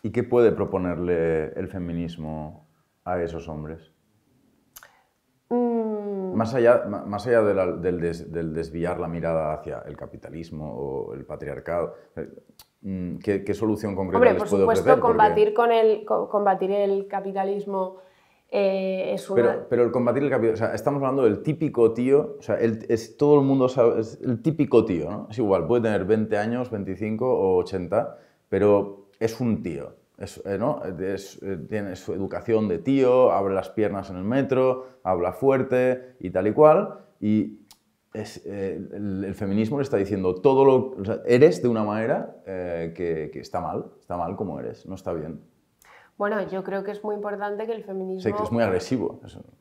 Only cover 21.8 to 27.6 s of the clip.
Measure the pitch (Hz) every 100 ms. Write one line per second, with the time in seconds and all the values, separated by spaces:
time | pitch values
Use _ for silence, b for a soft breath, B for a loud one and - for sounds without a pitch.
21.8 | 113 113 123 139 - - - 107 117 110
22.8 | - 113 - - 147 147 135 135 127 131
23.8 | 117 110 110 - - 120 165 156 139 120
24.8 | 107 87 78 107 110 110 104 92 80 120
25.8 | 113 101 92 110 107 104 107 120 123 107
26.8 | 92 92 107 110 127 113 95 92